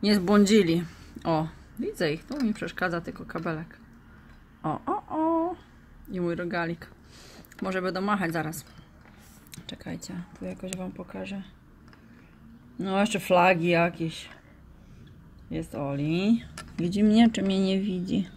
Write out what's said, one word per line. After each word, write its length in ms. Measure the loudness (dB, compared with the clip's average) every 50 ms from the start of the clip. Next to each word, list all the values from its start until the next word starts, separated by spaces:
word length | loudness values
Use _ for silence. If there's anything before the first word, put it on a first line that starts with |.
| 4
nie 120 | 4 4
zbłądzili. 680 | 4 4 4 6 6 6 8 8 6 6 6 4 0 0 -4 -10 -18 -20 -20 -20 -10 -2
O, 220 | 0 0 0 0 -2 -6 -12 -20 -20 -12 -8
widzę 340 | -8 -8 -4 -2 -2 -2 -2
ich, 120 | -4 -6
tu 200 | -10 -6 -2 -2
mi 100 | -2 -2
przeszkadza 460 | -2 -6 -8 -6 -4 -4 -2 -2 -4
tylko 240 | -6 -8 -12 -12 -14
kabelek. 520 | -10 -10 -6 -6 -4 -6 -6 -8 -12 -16 -20 -20 -20 -20 -20 -20 -20 -20 -20 -20 -20 -20 -20 -20 -20 -20 -8 -6
O, 180 | -4 -4 -4 -4
o, 160 | -4 -4 -4 -4 -6
o. 440 | -4 0 0 2 2 2 0 0 -4 -8 -12 -20 -20 -20 -20 -20 -20 -20 -16 -10
I 100 | -6 -4
mój 140 | -2 -2 -2
rogalik. 520 | -2 -4 -4 -2 -2 -2 -2 -4 -8 -10 -18 -20 -20 -20 -20 -20 -20 -20 -20 -20 -20 -20 -20 -10 -8 -6
Może 200 | -4 -2 -2 -2
będą 180 | -2 -2 -2
machać 320 | 0 0 0 0 0 0 -2
zaraz. 320 | -2 -4 -4 -6 -8 -12 -16 -20 -20 -20 -20 -20 -20 -20 -20 -20 -20 -20 -20 -20 -20 -20 -18 -18 -18 -14
Czekajcie, 480 | -14 -16 -14 -12 -12 -10 -10 -10 -12 -12 -12 -12 -12 -14 -12
tu 60 | -10
jakoś 320 | -10 -10 -10 -10 -10 -8
wam 160 | -8 -8 -10 -10
pokażę. 500 | -12 -14 -12 -10 -12 -10 -8 -10 -10 -12 -14 -18 -20 -20 -20 -20 -20 -20 -20 -20 -20 -20 -20 -20 -20 -20 -20 -20 -20 -20 -20 -20 -20 -20 -20 -10 -8
No, 220 | -4 -2 0 2
jeszcze 200 | 2 2 0 -2
flagi 480 | 0 4 4 6 8 6 6 4 4 2
jakieś. 600 | 4 4 4 2 0 -2 -6 -6 -6 -8 -14 -16 -20 -20 -20 -20 -20 -20 -20 -20 -20 -20 -20 -20 -20 -20 -20 -20 -20 -20 -20 -20 -20 -20 -16 -10
Jest 240 | -8 -8 -8 -8 -8
Oli. 680 | -8 -6 -4 -4 -2 -2 0 0 0 2 2 2 2 0 -6 -16 -16 -16 -16 -8 -4
Widzi 260 | -4 -2 0 4 4
mnie, 260 | 6 8 8 8 6
czy 120 | 6 2 0
mnie 180 | 0 2 2 2
nie 140 | 2 2 0
widzi? 480 | 0 0 -2 -2 -2 -2 -2 -2 -2 -4 -8